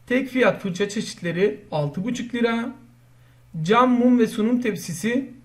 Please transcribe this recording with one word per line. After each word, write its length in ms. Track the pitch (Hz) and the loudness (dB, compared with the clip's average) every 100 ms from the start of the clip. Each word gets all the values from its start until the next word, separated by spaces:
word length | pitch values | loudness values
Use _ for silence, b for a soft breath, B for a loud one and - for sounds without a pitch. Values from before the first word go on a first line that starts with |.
| - | -2
Tek 220 | 254 269 | 0 0
fiyat 340 | 254 214 - | 2 2 2
fırça 260 | 196 175 202 | -6 -4 -4
çeşitleri 760 | 226 - - 175 165 208 - - | -4 -8 -8 -6 0 0 0 -6
altı 340 | 156 143 185 | -4 -4 -4
buçuk 300 | 226 247 - | -6 -6 -6
lira. 400 | 240 233 233 254 - - b b b b b b 160 | -2 0 0 -4 -10 -20 b b b b b b -8
Cam 280 | 160 233 254 | 2 4 4
mum 260 | 240 247 247 | 4 4 4
ve 80 | 226 | 2
sunum 340 | - 220 247 | 0 0 0
tepsisi 680 | 214 185 - 156 220 254 269 - | 0 -4 -8 -4 -2 -2 -4 -14